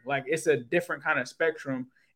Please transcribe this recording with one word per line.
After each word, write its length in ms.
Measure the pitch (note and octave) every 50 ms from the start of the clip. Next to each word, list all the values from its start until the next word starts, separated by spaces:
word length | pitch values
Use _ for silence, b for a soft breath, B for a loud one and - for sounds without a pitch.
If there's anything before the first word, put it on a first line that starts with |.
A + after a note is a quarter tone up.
| -
Like, 180 | B2+ C#3+ C3+ C3
it's 200 | C3 E3 D#3 -
a 100 | E3 C#3+
different 460 | B2+ C3+ A#2 E3+ F3 E3+ - D#3 C#3+ D3+
kind 160 | D#3 D3+ C3+
of 80 | B2
spectrum. 600 | - - - E3 D#3+ D#3 - - C#3 C3 B2+ B2+ - _ _ _ _ _